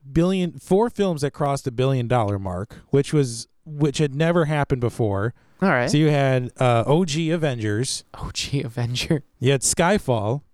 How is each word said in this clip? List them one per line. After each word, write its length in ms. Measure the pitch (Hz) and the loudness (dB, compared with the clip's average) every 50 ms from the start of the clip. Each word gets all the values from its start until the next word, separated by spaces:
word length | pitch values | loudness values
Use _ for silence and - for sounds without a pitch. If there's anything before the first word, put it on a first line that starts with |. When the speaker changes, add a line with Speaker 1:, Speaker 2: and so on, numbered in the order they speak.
| _ 135 | _ -2
Speaker 1:
billion, 480 | 135 160 165 180 190 190 180 175 - 135 | 0 2 2 2 2 0 -2 -4 -6 -10
four 320 | - - 185 196 226 240 | -2 0 2 2 2 0
films 320 | - - 202 190 170 147 135 | 0 -2 -2 -2 0 -2 -4
that 80 | 143 | -6
crossed 340 | - - 151 143 139 135 - | -4 -2 -2 -2 -2 -2 -4
the 80 | 139 120 | -6 -2
billion 360 | 113 127 135 135 127 120 117 | 0 0 0 0 0 0 0
dollar 300 | 123 123 113 101 101 98 | 0 0 2 0 -2 -4
mark, 420 | 98 95 90 87 101 - - - - _ | -4 -6 -6 -6 -8 -10 -12 -20 -8 _
which 240 | - 139 143 - - | 2 2 2 2 0
was, 340 | 151 139 123 117 113 - _ _ _ _ | 0 0 0 -2 -10 -14 _ _ _ _
which 320 | 160 151 147 147 151 135 | -14 -4 0 0 0 2
had 180 | - 156 143 131 | 0 -2 -2 0
never 300 | 139 165 165 170 175 160 | 0 0 2 4 2 2
happened 380 | 147 156 147 147 - 143 127 120 | 2 0 -2 0 0 0 0 0
before. 500 | 117 - - 117 104 98 98 101 117 - _ _ _ _ _ 185 | -4 -2 0 -2 0 0 -2 -2 -4 -6 _ _ _ _ _ 0
Speaker 2:
All 60 | 196 | 2
right. 180 | 156 127 120 143 | 2 2 2 2
Speaker 1:
So 60 | 151 | 2
you 140 | 147 156 151 | 4 4 4
had, 400 | 151 143 139 135 131 127 127 120 - - | 4 2 2 2 2 0 -2 -4 -2 0
uh, 240 | 135 123 120 117 110 | 2 4 4 2 4
O 200 | 117 139 165 190 | 4 2 2 2
G 240 | 185 139 160 170 - | 0 0 -2 -2 0
Avengers. 760 | 170 175 156 151 127 120 107 107 104 107 127 135 - - - _ - - | -2 0 0 -2 -2 -2 -2 -2 -2 -2 -2 -4 -6 -8 -10 _ -16 -12
Speaker 2:
O 120 | - - - | -12 -10 -8
G 280 | - - - - 139 - | -8 -6 -4 -4 -4 -4
Avenger. 600 | 113 113 - 120 117 123 123 - - - 147 - _ _ _ | -4 -4 -4 -4 -4 -4 -6 -2 -2 -2 -2 -2 _ _ _
Speaker 1:
You 140 | 123 127 139 | 0 2 2
had 100 | 135 - | 2 0
Skyfall. 800 | - - - 170 170 208 208 - - 123 113 101 104 123 143 - _ | -2 0 2 2 2 2 0 2 0 0 0 0 -2 -2 -4 -6 _